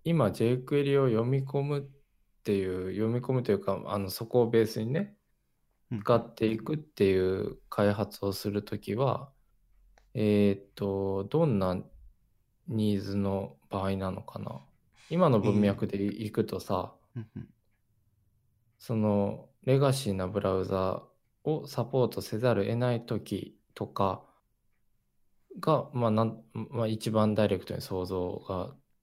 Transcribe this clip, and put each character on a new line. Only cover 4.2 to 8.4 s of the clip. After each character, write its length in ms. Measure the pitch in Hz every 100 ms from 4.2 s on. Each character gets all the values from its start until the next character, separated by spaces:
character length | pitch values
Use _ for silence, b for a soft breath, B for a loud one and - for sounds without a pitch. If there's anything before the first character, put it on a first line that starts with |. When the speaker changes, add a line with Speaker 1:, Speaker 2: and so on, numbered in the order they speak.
| 113
Speaker 1:
こ 160 | 123
を 80 | 113
ベ 120 | 113
ー 40 | 110
ス 160 | 113
に 100 | 113
ね、 240 | 151 202 - _ _ _ _ _ _ -
Speaker 2:
う 20 |
ん 40 | 113
う 20 |
ん。 20 |
Speaker 1:
使 140 | 107 117
っ 180 | -
て 120 | - 110
い 120 | 110
く 160 | -
っ 40 | 156
て 300 | - - 98
い 80 | 95
う 420 | 92 95 104 - -
開 240 | - 101
発 320 | 104 101 - 101
を 60 |
す 180 | 95